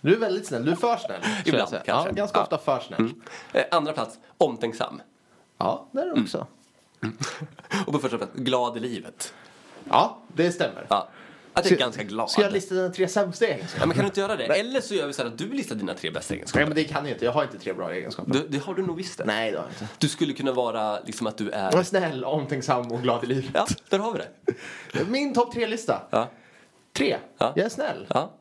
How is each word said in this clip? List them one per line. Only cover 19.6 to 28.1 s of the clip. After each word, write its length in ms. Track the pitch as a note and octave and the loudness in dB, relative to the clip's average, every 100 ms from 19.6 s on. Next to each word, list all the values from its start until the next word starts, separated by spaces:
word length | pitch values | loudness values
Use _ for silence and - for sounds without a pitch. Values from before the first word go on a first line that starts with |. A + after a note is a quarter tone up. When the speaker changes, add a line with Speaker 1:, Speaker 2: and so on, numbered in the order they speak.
| D2 | -6
Speaker 1:
jag 80 | |
inte. 140 | - G#2+ - | -10 -12 0
Speaker 2:
Du 100 | D3 | 0
skulle 240 | - D3+ | 2 -2
kunna 180 | - C#3 | 0 0
vara 480 | B2 A#2+ A2+ G#2+ G#2 | 0 0 0 -2 -2
liksom 260 | - G#2+ A2 | -6 -4 -4
att 100 | G#2+ | -2
du 120 | G#2 | -4
är 140 | G#2+ | 0
Speaker 1:
Jag 160 | F#2+ E3 | 2 2
är 40 | |
snäll, 420 | F3 F#3+ E3+ C3 C3 | 4 0 0 -2 -2
omtänksam 680 | D3+ C#3 C#3+ B2+ B2+ A#2+ | -2 -2 -4 2 0 2
och 100 | A#2+ | 0
glad 220 | B2 A#2 | 2 2
i 40 | A#2+ | 2
livet. 240 | C3+ C3+ | 0 0
Speaker 2:
Ja, 140 | C#3+ A3 - - | 0 0 -2 0
där 100 | G3 | 0
har 120 | A3 | 2
vi 60 | - | -4
det. 840 | - - - - - - - - F3 | -8 -4 -4 -4 -12 -16 -6 -2 0
Speaker 1:
Min 280 | C4 C#4+ | 0 2
topp 200 | A#3+ A#3+ | 2 2
tre-lista. 480 | A3+ A3 A3+ - G#2+ - | 0 -2 -2 0 -2 2
Speaker 2:
Ja. 200 | A2 A#2+ - - - - _ _ | 0 0 -6 -20 -20 -20 _ _
Speaker 1:
Tre. 240 | - C#4+ - - - | -2 0 0 -6 0
Speaker 2:
Ja. 160 | A#2+ D3 | 2 2
Speaker 1:
Jag 100 | G#3 | -2
är 40 | |
snäll. 360 | A#3 C#4+ F#3+ | -2 -4 -6
Speaker 2:
Ja. 220 | G3 | 0